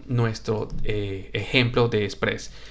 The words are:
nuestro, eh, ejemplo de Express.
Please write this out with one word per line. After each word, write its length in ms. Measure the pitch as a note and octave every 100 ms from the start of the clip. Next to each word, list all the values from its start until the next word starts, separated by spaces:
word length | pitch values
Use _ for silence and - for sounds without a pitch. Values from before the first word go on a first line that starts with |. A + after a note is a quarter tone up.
| -
nuestro, 640 | A#2+ A#2 A2 - G#2+ - -
eh, 460 | - G#2+ G2+ G2 -
ejemplo 540 | G#2+ G#2 C3 A#2+ A#2+ A#2
de 160 | A2
Express. 480 | G2+ - - - - - -